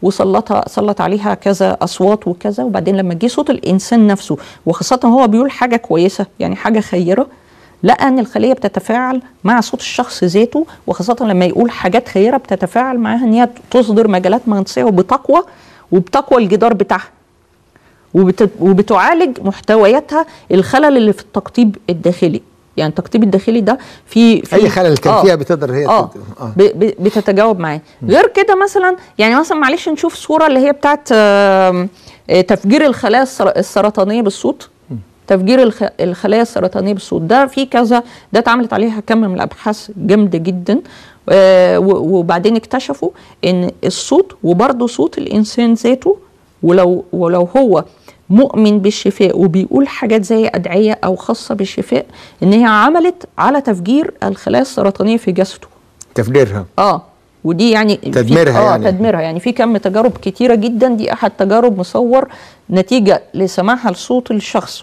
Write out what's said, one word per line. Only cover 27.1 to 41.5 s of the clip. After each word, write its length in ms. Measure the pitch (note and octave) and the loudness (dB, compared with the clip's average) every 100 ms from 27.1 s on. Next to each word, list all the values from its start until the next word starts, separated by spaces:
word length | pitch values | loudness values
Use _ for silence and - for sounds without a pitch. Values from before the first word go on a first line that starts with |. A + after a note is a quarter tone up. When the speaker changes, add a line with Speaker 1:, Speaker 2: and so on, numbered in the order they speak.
| A3 G3+ G3 A3+ F#3 | -2 0 2 2 0
Speaker 1:
معاه. 220 | D#3+ D3+ - - | -4 -8 -12 -10
Speaker 2:
مم. 80 | A#2 | 0
Speaker 1:
غير 160 | C4 A#4 | 2 2
كده 280 | G4+ G#4+ F#4+ | 2 0 0
مثلًا، 340 | G4 G4+ F#4 F4+ - - | 0 0 -2 -2 -6 -2
يعني 160 | A3 B3+ | 0 2
مثلًا 180 | E4 D#4 | 0 -2
معلش 300 | C4+ E4+ F4 | 0 -2 -4
نشوف 260 | D4+ E4 | -4 -4
صورة 320 | - - D#4 D#4 | -6 -2 0 2
اللي 120 | C4 | 2
هي 140 | C#4+ | 0
بتاعت، 360 | C#4+ C#4+ D4 - | 0 0 -2 0
آم، 760 | A3 G#3 G3+ G3 F#3+ F#3 F3+ F#3 - - - - | 2 4 4 4 4 2 0 -4 -10 -20 -14 0
آه، 100 | E3+ | 2
تفجير 460 | F3+ G3 G3 D4 D4+ | 2 0 2 2 2
الخلايا 360 | - G#3 A#3+ | 0 0 0
السر-، 340 | C4 - G3 - | 0 -2 -2 -2
السرطانية 640 | F#3+ G3+ G#3 G#3 G3+ A3+ | -2 0 0 0 -2 0
بالصوت. 460 | G#3 - - - - _ - | -2 -2 -6 -6 -10 _ -16
Speaker 2:
مم. 60 | A#2+ - _ - | -16 -16 _ -2
Speaker 1:
تفجير 360 | G3 F#3+ B3+ | 0 2 4
الخ-، 280 | A#3+ - G#3+ - | 2 0 -6 -4
الخلايا 420 | F3 F3 G3+ A3 | -4 -4 -2 0
السرطانية 500 | A#3 F#3+ F#3 G3 G3 | 0 -2 -4 -2 -4
بالصوت، 300 | G3 - F3 | -6 -6 -4
ده 240 | E3 B3 C4+ | 0 2 0
في 200 | C4+ C4 | -2 -2
كذا، 360 | A#3+ A3+ A#3+ A#3+ - - | 0 2 0 -2 -14 -4
ده 80 | A3+ | -2
اتعملت 320 | A#3+ A#3+ A3 | 0 0 0
عليها 280 | G3+ A3+ A3 - | -2 -2 -4 -2
كم 120 | A3+ | 0
من 160 | G#3 | 0
الأبحاث 560 | F#3 C#3+ - G#3+ G#3+ - G3 | -2 -6 -6 -6 -6 -10 -6
جامدة 420 | - G#3 G3+ F3 | 0 2 2 -2
جدًا. 420 | E3+ F#3 F3 B3+ - - - _ - | -4 -6 -2 -4 -4 -20 -20 _ 2
آه، 500 | G3 F#3+ | 4 6